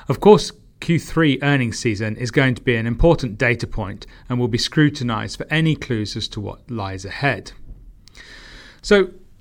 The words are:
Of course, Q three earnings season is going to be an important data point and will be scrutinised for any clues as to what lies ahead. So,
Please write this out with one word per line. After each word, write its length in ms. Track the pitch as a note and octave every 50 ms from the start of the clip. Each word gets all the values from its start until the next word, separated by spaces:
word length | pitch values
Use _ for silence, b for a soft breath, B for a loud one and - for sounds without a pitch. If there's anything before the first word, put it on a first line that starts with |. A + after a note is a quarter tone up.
| B -
Of 100 | B2+ -
course, 320 | - G3+ G#3+ - - - - - - - _ _
Q 180 | - - E3+ D3+
three 400 | - - - E3 E3 D3 C3+ -
earnings 380 | C#3 C#3+ C#3+ C3+ B2 A2+ G2+ -
season 380 | - A#2+ G2+ F#2+ A2+ G#2+ G#2+
is 140 | G#2+ B2 A2+
going 240 | - C#3+ C3+ C3 A#2+
to 60 | -
be 140 | - B2+ A#2+
an 100 | A2+ A2+
important 520 | A#2 A#2 A2+ D#3+ E3+ D#3+ - - A#2 G2
data 280 | - C3+ A#2+ A#2+ A#2 -
point 400 | - - - G2+ F#2 G2 - - B B B B
and 100 | - B2+
will 120 | B2 B2 B2+
be 80 | C3
scrutinised 800 | A#2+ - - - D#3+ D3+ C#3+ C#3+ - B2 A#2+ A2+ G#2+ G#2+ G#2 -
for 100 | - - -
any 240 | D3+ D#3+ D#3+ D#3+ D3
clues 440 | - - - A#2+ G#2+ G#2+ G#2 -
as 100 | A#2 -
to 140 | - - A2
what 280 | G2+ G2+ - - - -
lies 360 | A#2+ A2 G2 F#2+ F#2+ F#2+ G2
ahead. 480 | F#2+ - - C3+ C#3+ A#2 F2+ - - - - - - - - - - - - - B B B B B B B B B B B B B B B
So, 300 | B - G#3 G3 F#3 F#3+ - - - - - -